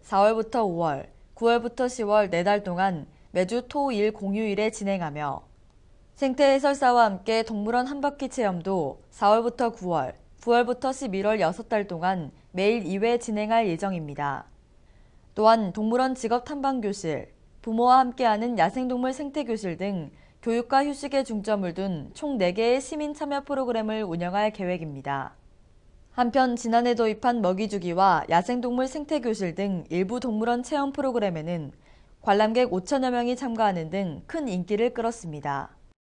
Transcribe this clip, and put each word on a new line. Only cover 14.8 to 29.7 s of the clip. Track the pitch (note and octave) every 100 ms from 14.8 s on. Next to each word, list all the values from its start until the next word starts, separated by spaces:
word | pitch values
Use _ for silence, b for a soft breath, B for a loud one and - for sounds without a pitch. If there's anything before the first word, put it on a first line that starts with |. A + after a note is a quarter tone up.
| b b b b b
또한 | - G#3+ A3+ G3
동물원 | G#3+ G#3+ A#3+ C4 B3+
직업 | A3+ A#3+
탐방 | B3 D4 C4+ C4
교실, | G#3 G3 E3 C3+ - _ _ -
부모와 | - A3 B3 C4
함께하는 | B3+ A#3+ A#3+ G#3+ A#3 A3+
야생동물 | E3+ A3+ B3+ B3 B3+
생태 | C4 C#4+ D4+
교실 | A#3+ A3 G3 E3
등 | G3 F#3+ C#3+ b b b
교육과 | A#3 A#3 A#3 C4+
휴식에 | D4 C#4 C#4 C#4
중점을 | B3+ A3 G3 G#3 F#3
둔 | E3 F#3+ E3+ -
총 | - D4+ C4
네 | F3+
개의 | F#3 A#3 B3+
시민 | C4 D#4 D4+
참여 | D4 D4 C#4
프로그램을 | C#4 C#4 B3 A3+ G#3+ A3
운영할 | G3+ E3+ F3 G3 G#3+
계획입니다. | G#3+ F3+ F3+ D#3+ C#3 C#3 C#3 - - _ - _ _ - - -
한편 | - A#3+ C4 B3+ A#3+
지난해 | A#3 A3+ A#3+ A#3
도입한 | A3+ G#3+ B3 A#3+
먹이주기와 | F#3 F#3 A3 G3+ F3 E3+ F#3+ E3 -
야생동물 | E3 F3+ B3 B3 B3 C4
생태 | D4+ D4 D4+
교실 | A#3 A3 F#3
등 | E3 G3+